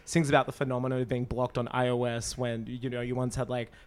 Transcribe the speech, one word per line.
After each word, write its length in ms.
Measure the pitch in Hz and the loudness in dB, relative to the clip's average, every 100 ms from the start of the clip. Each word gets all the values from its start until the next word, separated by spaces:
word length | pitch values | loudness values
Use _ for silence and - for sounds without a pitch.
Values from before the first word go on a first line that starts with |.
sings 240 | - 170 143 | 0 2 6
about 160 | 143 | 6
the 80 | 127 | 4
phenomenon 480 | - 135 123 131 127 | 0 -2 0 0 0
of 80 | 120 | 0
being 160 | 123 | 0
blocked 320 | 123 117 123 123 | 0 0 0 -2
on 100 | 120 | -2
I 200 | 127 123 | 0 2
O 160 | 123 | 2
S 320 | 123 117 113 - | 0 -2 -6 -4
when, 300 | 120 117 110 | -4 -4 -6
you 240 | 123 127 | -6 -6
know, 100 | 120 | -4
you 140 | 123 | -2
once 200 | 123 127 131 | 0 0 -2
had, 120 | 123 | -2
like, 220 | 123 113 - | -4 -6 -10